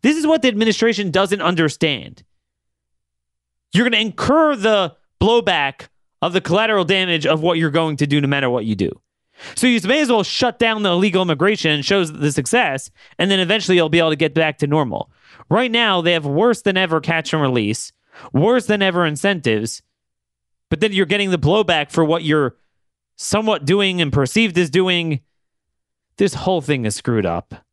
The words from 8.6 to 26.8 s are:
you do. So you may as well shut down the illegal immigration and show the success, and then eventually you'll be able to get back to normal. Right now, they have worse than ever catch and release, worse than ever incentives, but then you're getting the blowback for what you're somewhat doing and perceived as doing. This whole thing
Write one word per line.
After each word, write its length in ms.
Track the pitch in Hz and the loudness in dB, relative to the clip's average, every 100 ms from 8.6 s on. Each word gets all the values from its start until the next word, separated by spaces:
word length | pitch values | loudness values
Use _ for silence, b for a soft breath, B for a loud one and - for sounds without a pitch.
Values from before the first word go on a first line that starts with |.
| 110 | -4
you 100 | 104 | -2
do. 160 | 90 - _ _ _ B B - | -4 -6 _ _ _ B B -2
So 100 | 254 | 0
you 120 | 233 175 | 2 0
may 140 | 285 | 0
as 80 | 285 | 2
well 140 | 233 | 0
shut 340 | 190 - 247 - | 0 -2 -2 0
down 240 | 226 220 | -2 0
the 80 | 202 | 0
illegal 320 | 175 202 180 | 2 2 2
immigration 500 | 180 143 185 214 160 | 0 0 0 0 -2
and 140 | 151 139 | -2 0
show 180 | 196 165 | 0 0
the 260 | 156 147 | -2 -2
success, 600 | 139 127 240 202 135 - b b - | -2 0 0 0 -4 -10 b b -4
and 120 | 190 | 0
then 80 | 196 | 0
eventually 380 | 175 214 185 180 | 0 -2 2 2
you'll 120 | 160 | 4
be 100 | 165 | 2
able 100 | 160 | 0
to 40 | 151 | 0
get 200 | 156 143 | 0 0
back 240 | 156 147 | -2 -2
to 80 | 143 | 0
normal. 440 | 151 135 80 - b b b - | 0 0 -4 -10 b b b -2
Right 220 | 202 254 | 0 0
now, 300 | 226 233 185 | 0 2 0
they 120 | 170 | 2
have 120 | 170 147 | 0 0
worse 380 | 143 233 214 | 0 2 2
than 120 | 202 185 | 0 0
ever 240 | 185 160 | 0 0
catch 320 | 143 165 156 | 0 -4 -2
and 100 | 160 | 0
release, 520 | 139 127 104 113 - _ B B B | 0 0 -2 -4 -8 _ B B B
worse 320 | 123 190 247 - | 0 2 2 0
than 160 | 208 | 0
ever 240 | 190 175 170 | 2 2 0
incentives, 800 | 151 196 185 127 110 110 - _ _ _ _ _ _ _ _ _ | 0 -2 0 0 0 -2 -10 _ _ _ _ _ _ _ _ _
but 120 | 160 | -2
then 100 | 214 | 0
you're 140 | 196 170 | 0 0
getting 240 | 202 196 | 0 0
the 80 | 175 | 0
blowback 540 | 143 202 185 165 147 | 2 2 2 0 0
for 120 | - | 0
what 200 | 156 165 | 0 0
you're 340 | 160 156 131 - _ _ _ _ _ _ | 0 0 0 -6 _ _ _ _ _ _
somewhat 480 | - 208 220 185 | -4 0 0 0
doing 380 | 143 196 196 180 | 0 2 2 0
and 100 | 151 | 0
perceived 460 | 131 131 214 226 170 | 0 0 0 0 0
as 140 | 170 | 0
doing. 500 | 156 185 175 165 139 _ _ _ _ _ _ _ _ _ - | 0 0 0 -2 -4 _ _ _ _ _ _ _ _ _ -2
This 160 | 202 | -2
whole 280 | - - 180 | 0 -2 -2
thing 240 | 143 143 | -2 -2